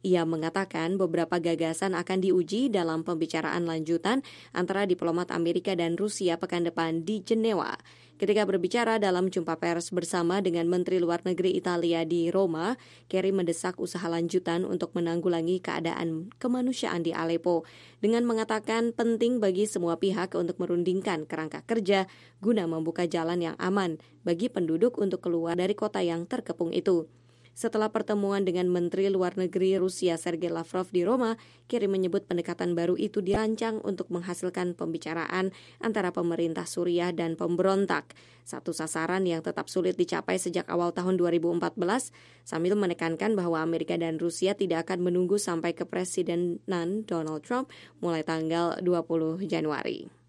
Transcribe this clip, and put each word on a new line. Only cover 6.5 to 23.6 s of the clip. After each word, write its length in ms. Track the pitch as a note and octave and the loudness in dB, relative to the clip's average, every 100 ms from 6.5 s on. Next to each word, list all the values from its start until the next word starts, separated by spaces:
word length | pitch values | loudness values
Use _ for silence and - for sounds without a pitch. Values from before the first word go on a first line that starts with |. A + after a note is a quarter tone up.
| F3 | 0
depan 400 | E3+ E3+ E3 E3 | -2 0 -2 -2
di 160 | E3 G#3+ | -2 -4
Jenewa. 560 | F3+ A3+ A3+ G3 - - - - - - | 0 2 2 0 -2 -6 -12 -20 -20 -4
Ketika 320 | G3+ G#3 G3+ | 2 4 4
berbicara 480 | F#3+ F3+ A#3+ A3+ A3+ | 2 2 2 2 2
dalam 320 | G3+ F3+ F#3 | 2 2 2
jumpa 320 | F#3 E3 D#3+ | 0 -2 -2
pers 320 | E3+ E3+ E3+ | 0 -2 -2
bersama 480 | F3 E3+ F3+ E3+ F#3+ | -4 -2 0 2 2
dengan 240 | F#3+ E3+ E3+ | 2 2 2
Menteri 240 | F3+ F3+ F#3 | 2 2 2
Luar 240 | E3+ E3+ F#3 | 2 0 0
Negeri 240 | F#3 F#3 | 0 2
Italia 480 | F3+ F3+ F3 F3 E3 D#3+ | 2 0 0 2 0 2
di 240 | F3 E3 | 2 2
Roma, 400 | F#3+ F#3+ D#3+ F#3 B3+ - - _ | 2 2 0 -2 -4 -8 -20 _
Kerry 160 | F#3+ F#3 | 0 2
mendesak 480 | G3 E3+ E3+ F#3 F3+ | 2 0 0 -4 -4
usaha 320 | F3+ F3 F3 | -6 -4 -2
lanjutan 560 | E3+ E3+ F#3 F3+ E3+ | -2 0 0 0 -2
untuk 320 | F#3 F#3 F3 F3 | 0 -2 -2 -2
menanggulangi 640 | E3+ E3+ F3+ E3+ E3 F#3 | 0 0 2 0 0 -2
keadaan 720 | - - E3 - E3 D#3+ F#3 - | -2 -2 -2 -2 -2 -4 -8 -6
kemanusiaan 640 | B3+ B3+ B3+ B3 - F3 | -2 0 0 0 -2 -2
di 80 | E3 | -2
Aleppo 560 | E3 E3 E3+ F3+ E3+ D#3+ - - - | -2 0 0 2 0 0 -20 -20 -2
dengan 240 | G#3 A#3 | 2 2
mengatakan 720 | A#3+ A3+ A3 A3 G#3+ A3 A#3 A3+ | 2 0 0 -2 0 0 0 2
penting 400 | A3+ A3+ A#3 B3 | 0 4 2 4
bagi 320 | G#3 F#3 G#3+ | 2 2 0
semua 320 | F#3 E3+ E3 | 0 0 2
pihak 320 | G3 F#3 F3+ | 2 2 0
untuk 240 | F3 F3 F#3 | 0 -2 -2
merundingkan 720 | F3+ F3 F3 F#3 F#3+ E3 D#3 | 0 2 2 0 0 -4 -4
kerangka 320 | D#3 D#3 D3+ - | -6 -6 -8 -2
kerja 400 | A3+ F#3+ G3 F#3+ - - _ | -2 2 2 2 -8 -20 _
guna 240 | G3+ A3+ | 0 2
membuka 400 | E3+ D#3+ D#3+ E3 | 2 -2 -2 -2
jalan 480 | F3 E3+ E3 F3 E3 | -2 0 0 0 -2
yang 40 | - | -2